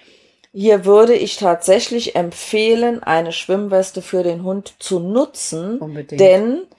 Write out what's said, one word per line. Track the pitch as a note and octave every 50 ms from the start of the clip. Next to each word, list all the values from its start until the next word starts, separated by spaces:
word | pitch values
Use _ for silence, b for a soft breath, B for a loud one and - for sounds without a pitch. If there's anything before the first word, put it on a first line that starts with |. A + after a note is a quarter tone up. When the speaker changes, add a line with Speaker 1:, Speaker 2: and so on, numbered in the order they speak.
| b b b b b b b b b b
Speaker 1:
Hier | _ G3 G3 A3 G#3 G3+ F3+
würde | F#3+ G3+ G#3 A3 A#3 A#3+
ich | - - G3+ - -
tatsächlich | G#3 F#3 F3 E3+ - - F#3+ A3+ A#3 - A#3+ A#3 A#3 - -
empfehlen, | E3+ F3 E3+ - - - - - G#3+ A3 A3+ A3+ A3+ A#3 A#3+ A#3 A#3 -
eine | - D#3+ E3 E3+ E3
Schwimmweste | E3+ - - - F#3 G3 G#3 G3+ G3 F#3+ F#3+ F#3+ - F#3+
für | F3+ - - F#3 F3+
den | F3 E3+ E3+ F3+
Hund | F#3 F#3+ G3+ G3 - _ _
zu | - - G3 F3+
nutzen. | E3+ F3+ G#3 B3 D4 - - - - - - D#3+ E3+ G3 A3+ C4+
Speaker 2:
Unbedingt. | - D#3 D3 D3 C#3+ C#3 D3+ C#3+
Speaker 1:
Denn | G3 F#3+ F#3 F#3+ G#3+ A#3 B3+ E4+ F#4+ - b